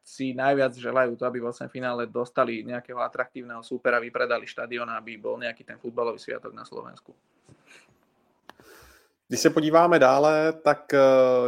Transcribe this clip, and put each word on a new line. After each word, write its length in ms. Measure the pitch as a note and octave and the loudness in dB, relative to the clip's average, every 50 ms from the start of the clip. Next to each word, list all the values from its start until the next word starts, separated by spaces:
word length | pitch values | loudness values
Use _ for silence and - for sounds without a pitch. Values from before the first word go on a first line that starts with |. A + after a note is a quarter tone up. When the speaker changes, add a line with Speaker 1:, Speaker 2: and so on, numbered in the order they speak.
| _ | _
Speaker 1:
si 340 | - - - C3+ C3 B2 | -20 -12 -8 -8 -6 -4
najviac 400 | B2+ C3 C#3+ C#3+ C#3 C3 B2+ B2 | 0 0 2 2 2 2 0 -2
želajú 400 | B2+ A#2+ A#2 B2 C3 B2+ A#2+ A#2 | -6 -8 -2 0 0 0 0 -2
to, 80 | - B2+ | -4 -6
aby 160 | B2 A#2+ B2 | -6 -4 -6
v 80 | A#2 A#2+ | -6 -8
osemfinále 560 | A#2+ - - - - B2+ B2+ B2 A#2+ A#2+ A#2+ | -8 -10 -12 -14 -10 -8 -6 -6 -6 -6 -6
dostali 560 | A2 A2 B2 B2 - - C#3 B2+ A#2+ A#2 A2 | -6 -6 -6 -8 -4 -2 -2 -2 -2 -2 -6
nejakého 400 | A2 A#2+ B2 A#2+ - - B2 B2 | -8 -10 -10 -12 -12 -10 -8 -6
atraktívneho 640 | A#2+ A#2+ - - B2 - - C3 A#2+ A#2+ A#2 A#2 A2+ | -6 -6 -4 -6 -8 -8 -10 -16 -16 -14 -16 -16 -12
súpera, 320 | - B2+ A#2+ - B2+ A#2+ | -12 -10 -4 -2 0 0
vypredali 480 | A#2+ A#2 A#2+ - B2 B2 A#2+ A#2 A2+ G#2+ | 0 -2 -4 -4 -2 -2 -2 -2 -4 -4
štadión, 400 | - - B2+ A#2+ A#2 A#2+ A#2+ A#2+ A#2 A2+ | -8 -12 -12 -10 -8 -8 -8 -8 -8 -8
aby 240 | A2 A2 A#2 A2+ | -10 -12 -12 -14
bol 240 | G#2+ G#2+ A#2 A2+ B2 | -10 -8 -8 -8 -6
nejaký 240 | B2 A#2 A#2 - - | -8 -10 -10 -12 -16
ten 160 | - A2+ A2+ | -20 -18 -14
futbalový 400 | - A#2+ A#2 A#2+ A#2+ A#2 G#2+ - | -14 -10 -6 -4 -4 -4 -6 -8
sviatok 320 | - - A#2+ A2+ - A2 A2 | -10 -12 -12 -12 -12 -14 -16
na 140 | A2 G#2+ | -18 -20
Slovensku. 480 | - - A2+ A#2+ B2 - - _ - - _ _ _ _ _ _ _ - _ _ _ - - _ _ _ _ _ _ _ _ _ _ _ _ _ - - _ _ - - - - - _ _ _ _ _ _ _ | -16 -16 -16 -16 -16 -18 -20 _ -20 -20 _ _ _ _ _ _ _ -20 _ _ _ -20 -20 _ _ _ _ _ _ _ _ _ _ _ _ _ -20 -20 _ _ -20 -20 -20 -20 -20 _ _ _ _ _ _ _
Speaker 2:
Když 120 | - B2+ - | -8 -2 2
se 100 | - - | 2 2
podíváme 500 | - E3 D3+ D#3 D#3 E3 E3+ F3 E3+ D#3 | 2 2 2 4 4 6 6 6 6 6
dále, 540 | C3 B2+ C3+ C#3 D3 D#3 D#3 D#3 D#3 D#3+ D#3+ | 6 6 6 4 4 4 4 2 2 0 -2
tak, 400 | D#3+ - D3 C#3+ - - - C#3+ | 0 2 0 0 0 0 0 4
eh, 60 | C#3 C3+ C3+ C3 C3 B2+ B2+ B2+ B2 B2 | 6 6 6 8 6 6 6 4 2 2